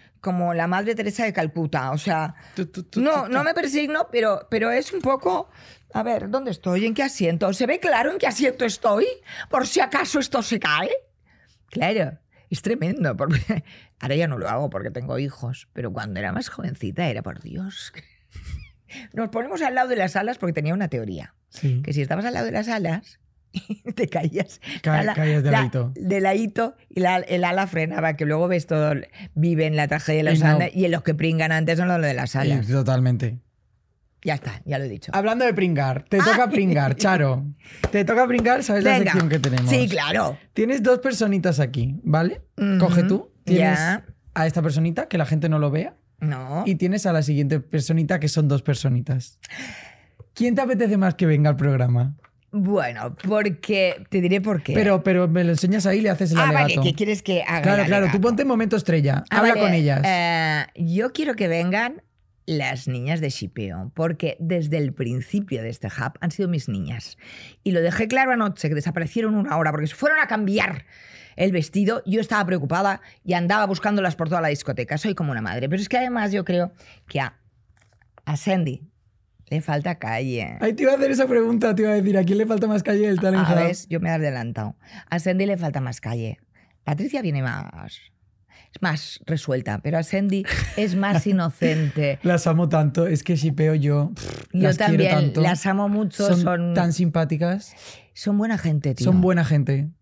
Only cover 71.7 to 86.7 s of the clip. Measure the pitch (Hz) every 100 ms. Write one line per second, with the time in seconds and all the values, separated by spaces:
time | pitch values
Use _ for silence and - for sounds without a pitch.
71.7 | 196 202 233 - 220 214 214 180 180 139
72.7 | 170 196 196 - - - 175 175 214 202
73.7 | 190 214 202 185 160 156 175 156 147 -
74.7 | 127 117 151 214 185 151 117 104 117 135
75.7 | 190 196 247 254 240 208 202 180 175 175
76.7 | - - - - 139 131 - _ _ _
77.7 | _ _ _ _ - - 147 - 190 156
78.7 | 110 156 _ _ _ _ _ - 151 156
79.7 | 147 143 - 113 113 131 120 82 - 220
80.7 | 226 269 269 277 262 262 240 226 233 226
81.7 | 202 214 208 196 196 180 202 220 214 214
82.7 | 208 214 202 208 185 190 190 165 170 170
83.7 | 180 - 165 165 160 147 127 117 113 107
84.7 | - - 196 - 170 185 185 202 190 160
85.7 | 139 127 123 110 117 113 - _ _ _